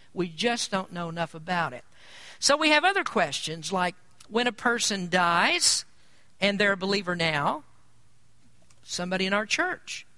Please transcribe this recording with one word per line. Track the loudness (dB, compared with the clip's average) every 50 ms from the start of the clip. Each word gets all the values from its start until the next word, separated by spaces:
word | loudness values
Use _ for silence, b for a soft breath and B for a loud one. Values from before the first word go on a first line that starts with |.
| b b b
We | -6 -6 -6
just | -4 -2 -2 0 0 -2 -2 -4
don't | -4 -4 -4 -6 -8
know | -8 -8 -6
enough | -4 -4 -4 -6 -6
about | -10 -6 -2 -2 0 0 -2 -4
it. | -8 -14 -18 B B B B B B B B B B
So | 2 4 4
we | 4 6 6
have | 6 6 6
other | 4 4 2 0
questions, | 0 0 0 0 0 0 -4 -6 -6 -8 -8 -6 -4 -2
like | 0 0 0 -2 -6 -12 -20 -20 -20 -16 -6
when | -4 -2 -2
a | -2 -4
person | -2 0 0 0 0 0 -2 -2 -2 -2 0
dies, | 2 2 4 4 4 4 4 4 2 2 2 2 2 0 -2 b b b b b b b b b b -2
and | 0 0 2 2
they're | 2 2 2
a |
believer | 0 0 -2 -2 -2 -2 -2 -2
now, | 0 0 0 0 2 0 0 -2 -4 -8 -14 -20 -20 -20 -20 -20 -20 -20 -20 -20 -20 -20 -20 -20 -20 -20 -20 -20 -20 -20 -20 -20 -20 -14
somebody | -10 -8 -8 -4 -4 -2 -2 0
in | 0 0
our | -2 0
church | 0 0 0 0 -2 -2 -6 -10 -12 -12 -12 -14 -16 -12